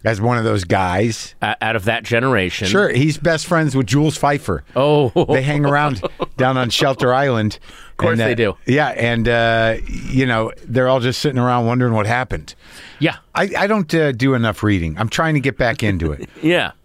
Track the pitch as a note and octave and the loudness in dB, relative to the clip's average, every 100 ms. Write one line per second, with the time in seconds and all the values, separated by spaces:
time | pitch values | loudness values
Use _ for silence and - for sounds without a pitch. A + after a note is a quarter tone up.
0 | A2 G#2 A2+ A#2+ A2 G#2 F2 G2+ F#2 F#2 | -2 0 0 0 0 0 0 0 0 0
1 | A#2 A2 - - G#2+ A2 A2 A2+ G2 A#2 | -2 -4 -12 -6 -4 -2 -2 -2 0 -2
2 | A2 A#2 C3 A#2 F#2 - F#2+ B2 G3+ B2 | 0 0 2 2 0 -2 0 2 2 2
3 | D#3 D3 D#3+ D#3+ - E3+ D#3 C3 A#2+ C#3 | 2 2 0 -2 0 0 2 0 0 2
4 | D#3 D3+ C#3+ C#3+ - B2 - B2 C#3+ D3+ | 2 0 0 0 -2 -6 -4 0 2 4
5 | C3 E3+ - C3+ C3+ D3 C#3+ C#3+ D3 B2 | 2 0 2 0 0 0 2 2 0 -2
6 | - - - - B2+ C3 A#2+ - C#3+ C3 | -8 -8 -10 0 0 2 -2 0 0 0
7 | B2+ B2+ C#3 A#2 G#2+ - - - - - | 2 2 2 0 -2 -4 -18 -20 -18 -4
8 | - A#2 A2+ A#2 G#2+ F#2 - C3+ C#3+ - | 0 0 0 0 -2 -2 0 0 0 -2
9 | A#2 A#2 A2+ A#2 A2+ A2+ A2+ A2 - - | -2 0 2 2 2 2 0 -2 -6 -8
10 | - B2+ C3 A2+ A2 - - A#2+ B2+ C3 | -2 0 2 0 -2 -8 -4 0 2 2
11 | A#2+ A#2+ D3+ B2+ B2 B2 A2+ B2 B2 A2 | 0 -2 -2 0 0 2 0 2 2 0
12 | G#2 B2 C3 - D3+ - - - - - | 0 -2 -4 -8 -10 -20 -20 -20 -20 -4
13 | D#3+ - _ - F#3+ E3+ G3 G#3+ E3 E3 | -4 -4 _ -4 -4 -2 0 0 0 0
14 | D3+ A#2 C3+ C3 A#2 G2 A2 G2 E2 D#2 | 0 2 0 2 0 0 0 2 0 -2
15 | A2 - D#3+ D3+ C3+ - B2 - A2 F#2 | -4 0 0 0 0 0 -2 0 -2 0
16 | E2 C#2 - - D#3 F3 F#2 - | -2 -4 -12 -4 0 0 -2 -8